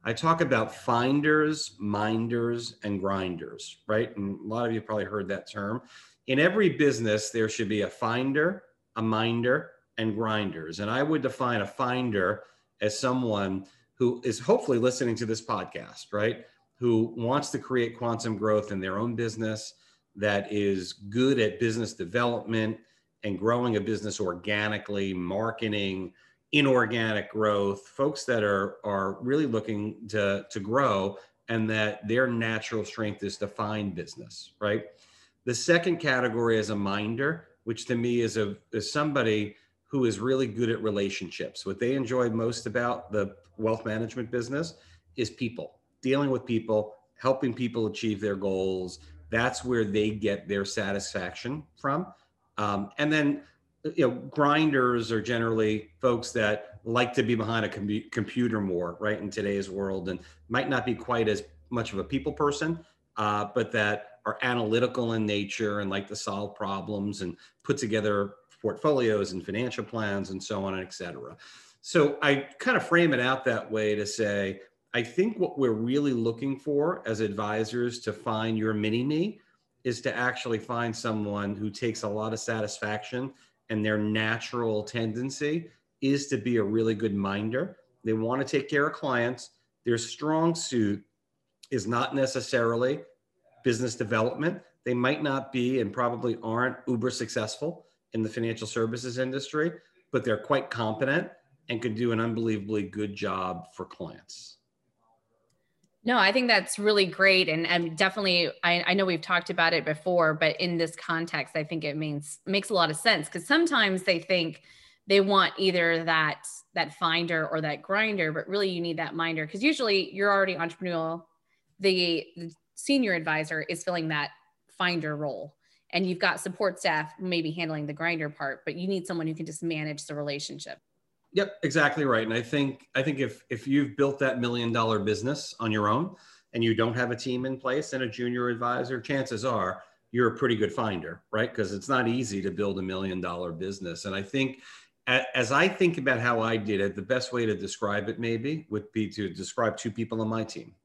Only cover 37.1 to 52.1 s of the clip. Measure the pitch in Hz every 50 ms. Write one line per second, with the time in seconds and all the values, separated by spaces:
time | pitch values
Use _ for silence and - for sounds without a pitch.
37.1 | 117 120 139 147 165 165 - _ _ _ _ 117 113 - - - 123 117 117 120
38.1 | 120 120 113 110 - 113 104 101 101 - _ _ - 110 104 - - 147 151 156
39.1 | 139 135 117 113 107 107 104 104 - _ _ _ _ _ _ _ - 135 123 113
40.1 | 104 98 113 127 135 131 135 117 101 113 120 113 113 - 107 107 98 101 101 98
41.1 | - - 95 80 - - 80 - - - - 98 95 - 120 120 135 139 131 113
42.1 | 127 127 123 117 110 113 113 117 117 - - 117 101 123 120 120 120 - - -
43.1 | 104 104 98 98 - - _ _ _ - 110 110 110 - - 113 107 110 117 110
44.1 | - 127 117 113 120 123 113 117 135 147 170 165 - - - - - _ _ _
45.1 | _ - 117 - - - 127 110 - 80 76 - _ _ _ _ _ _ - 127
46.1 | 135 139 143 139 131 123 127 - 117 110 113 - 110 107 107 - - - _ _
47.1 | _ _ - 127 131 131 143 123 113 - 127 113 - 120 110 107 101 - - 110
48.1 | 104 98 107 104 98 95 98 98 95 92 95 95 95 92 92 90 - - - -
49.1 | - - - - 113 113 120 131 131 - - 123 123 117 110 101 98 107 107 110
50.1 | 107 104 107 101 101 101 - 92 101 101 98 98 - 110 101 98 101 101 98 -
51.1 | - 98 90 87 - - - 120 139 156 - _ _ _ - 139 139 165 185 -